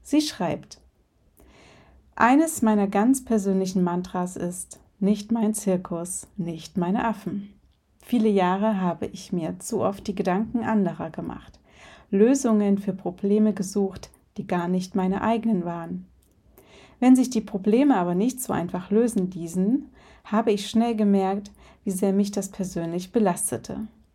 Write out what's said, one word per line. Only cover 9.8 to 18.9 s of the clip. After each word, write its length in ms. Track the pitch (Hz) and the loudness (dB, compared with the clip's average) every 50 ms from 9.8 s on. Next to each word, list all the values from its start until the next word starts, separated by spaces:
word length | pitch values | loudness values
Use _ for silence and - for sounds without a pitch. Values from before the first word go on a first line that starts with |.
oft 260 | 113 190 202 196 - | 0 -2 -2 -4 -8
die 80 | - 185 | -8 -4
Gedanken 480 | 190 190 190 180 190 226 226 - - | -2 -2 0 0 0 -2 -2 -4 -4
anderer 460 | - - 220 214 196 170 160 160 165 165 | -2 0 2 2 2 0 -2 -4 -8 -8
gemacht, 500 | - - 170 - - - - - - _ _ _ _ - - - - - - _ | -8 -10 -10 -10 -10 -12 -16 -20 -20 _ _ _ _ -20 -20 -20 -20 -20 -8 _
Lösungen 640 | - 196 214 240 277 269 - 233 220 208 208 202 202 | 4 4 6 6 4 4 2 2 2 4 4 2 2
für 160 | 202 202 202 | 0 0 -6
Probleme 640 | 185 190 - - - - - 202 208 214 214 214 208 | -6 -4 -8 -8 -8 -2 0 2 4 4 4 2 2
gesucht, 560 | - 190 190 - 202 196 190 - - - - _ _ _ _ _ | 0 -6 -4 0 -2 -2 -2 -4 -10 -18 -20 _ _ _ _ _
die 100 | - - | -12 -6
gar 220 | - 180 175 170 175 | -4 -2 -2 0 0
nicht 260 | 185 185 185 - - | -2 -2 -2 -2 -2
meine 280 | 190 185 185 190 - | 0 0 0 0 0
eigenen 420 | - 214 233 233 226 226 220 180 170 | 0 0 -2 0 0 0 0 0 -2
waren. 420 | 175 170 170 165 170 180 180 185 _ _ _ _ _ _ _ _ _ _ - _ _ - - - - - _ | -4 -8 -8 -8 -8 -10 -10 -12 _ _ _ _ _ _ _ _ _ _ -20 _ _ -20 -20 -20 -20 -6 _
Wenn 160 | 247 254 262 | 6 8 8
sich 140 | 254 262 254 | 8 6 2
die 100 | - 226 | -2 -4
Probleme 560 | 226 - - 190 185 214 208 247 285 294 247 | -4 -4 -8 -2 0 2 4 4 4 4 4
aber 180 | 190 175 175 175 | 4 2 0 0
nicht 280 | 180 208 262 262 - | 0 0 0 -2 -4
so 100 | - - | -6 -4
einfach 380 | - 156 170 175 - 180 185 - | -2 -2 -2 -4 -6 -8 -4 0